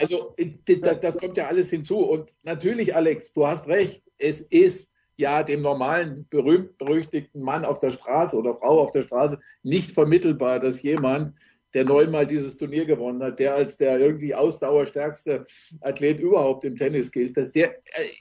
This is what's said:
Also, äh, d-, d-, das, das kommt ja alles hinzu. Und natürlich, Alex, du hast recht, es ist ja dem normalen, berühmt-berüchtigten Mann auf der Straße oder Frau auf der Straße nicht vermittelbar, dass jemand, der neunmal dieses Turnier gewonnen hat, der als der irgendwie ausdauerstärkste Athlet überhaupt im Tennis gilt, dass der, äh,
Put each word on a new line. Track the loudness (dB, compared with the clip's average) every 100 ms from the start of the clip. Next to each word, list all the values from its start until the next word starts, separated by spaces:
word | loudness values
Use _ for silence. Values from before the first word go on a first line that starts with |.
Also, | -4 -2 -6 -8
äh, |
d-, | -8 -4 0 2
d-, |
das, | 2 0
das | -2 -4
kommt | -6 -6
ja | -2
alles | 0 0
hinzu. | -4 -2 0
Und | 0 0 -4 _
natürlich, | -10 -4 -2 -2 0
Alex, | 2 2 0 -4
du | 0 0
hast | -2 -2
recht, | 0 0 -6 _ _
es | -4 -4
ist | 2 6 6 2 -12 _ _ -4
ja | -2 0
dem | -2 -2
normalen, | -2 -2 -2 -2 -4 -8 -4
berühmt-berüchtigten | 0 4 2 2 -6 -2 -2 -2 -8 -8 -8
Mann | -6 -4
auf | -4 -2
der | -4
Straße | -4 -2 0 0 0
oder | -2 -2
Frau | 2 4
auf | 4
der | 0
Straße | -2 0 0 -2 _ _
nicht | -2 -2 0
vermittelbar, | 2 4 4 2 0 0 0
dass | -2 -2
jemand, | -2 0 0 -2 -4 -12 _ _ _
der | 0
neunmal | 4 4 4 2 0
dieses | -2 -4 -8
Turnier | -6 -4 0
gewonnen | 0 -2 -6
hat, | -6 -2
der | 0
als | 0 -2 0
der | 2 4
irgendwie | 2 0 -4
ausdauerstärkste | 0 0 0 2 2 2 -4 -6 -6 -6 -6 -8 -20 -20 -10
Athlet | -8 0 0 0
überhaupt | 2 4 2 -2
im | -6 -4
Tennis | -2 -2 -4
gilt, | -4 -2 -2
dass | -2
der, | 0 0 -2
äh, | -12 -10 -10 -12